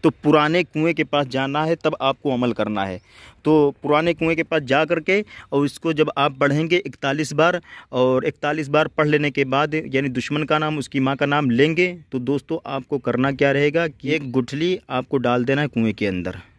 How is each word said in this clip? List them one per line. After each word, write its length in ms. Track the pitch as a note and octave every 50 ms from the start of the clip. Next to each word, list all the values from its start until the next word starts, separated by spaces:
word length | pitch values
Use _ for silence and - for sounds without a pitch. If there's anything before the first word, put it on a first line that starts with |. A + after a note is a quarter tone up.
तो 80 | - D#3+
पुराने 540 | - _ - D3 D3+ D3+ D3 D3+ E3 F3+ E3+
कुएं 300 | - _ D3+ D#3 E3+ E3
के 100 | D#3 D3+
पास 220 | - - C#3+ C#3+
जाना 380 | C3 B2 C3 C3+ C3+ C#3 D3+ D#3
है, 100 | D#3+ E3+
तब 220 | - - D#3+ D#3 -
आपको 280 | C3 C3+ C3+ _ _ D3
अमल 220 | C3 A#2+ B2 B2
करना 320 | A2 - G#2+ G#2+ G#2+ G2+ G2
है। 160 | G2 F#2 F2+ _ _ - - - - - _ _
तो 300 | D3+ D#3 D#3 D3 C#3+ C3+ _
पुराने 320 | - C#3+ D3 D3+ D#3+ E3+ E3
कुएं 220 | - E3+ D#3+ E3
के 60 | D#3+
पास 200 | D#3+ _ E3 D#3+
जा 220 | C#3+ B2 C3 D3 D#3+
करके 400 | D3+ F3 E3+ D3+ - F#3 G3+ G#3 - - - - _
और 140 | - C#3 C#3+
इसको 260 | C#3 - - - E3
जब 180 | D#3+ D3 D#3 D3 - C#3+
आप 200 | C#3 D3 C3+ C3
पढ़ेंगे 380 | C#3+ C#3+ C#3+ D3+ D#3+ E3 F3
इकतालीस 560 | F3 - D3 - _ - C#3 C#3 D3+ D#3 B2
बार, 280 | D3 C#3+ D#3 F3 F3+ E3+ - - - - - _
और 320 | - B2+ B2+ B2+ C3 B2+ -
इकतालीस 440 | D3+ - _ - D3 D3+ D#3+ D3+ C3+
बार 200 | D3 D3+ D#3 -
पढ़ 180 | _ - D3+
लेने 240 | D3+ D3+ D3+ D3 D3
के 140 | B2+ C#3+ C#3
बाद, 300 | C3 C3 C#3 D3+ D3+ D3+
यानी 340 | D#3 - - C3 C3 C#3 C#3
दुश्मन 340 | B2 B2 A2+ - D3 D3+
का 160 | D#3 - D#3 D3+
नाम, 200 | D#3 D3+ D#3 D3
उसकी 220 | C3 - - C#3
माँ 160 | C3 C3 C#3
का 100 | C3 D3
नाम 240 | C#3+ C#3+ D3 D3 B2+
लेंगे, 480 | A#2 A#2+ C#3+ D#3 E3 E3 F3+ F3+ F3 E3+ D#3 _
तो 60 | - C3
दोस्तों, 400 | B2 B2+ C#3+ C#3 - - D#3+ E3 _
आपको 320 | A#2 C#3 C3+ C3 _ D3 C3+
करना 340 | - B2 A#2 A#2+ C3 C#3
क्या 200 | C#3 B2+ C#3 C#3
रहेगा 360 | C#3 C#3 C#3+ D3 D3 E3 E3+ D#3+
कि 240 | B2+ _ - C3
एक 180 | D3+ D#3+ D3 C3
गुठली 480 | A#2 C3 B2 - C3+ D3 D#3+ F3+ F#3 - _ -
आपको 280 | C3+ B2+ C3 _ - C3+
डाल 260 | A#2+ A#2+ B2 B2 B2
देना 160 | B2+ C#3 C#3+
है 60 | D3
कुएं 280 | C#3 - A#2 A2+ A2 G2+
के 120 | - G#2+
अंदर 300 | G2+ F#2+ F2+ F2 F2+ F2+ F2+ - _ _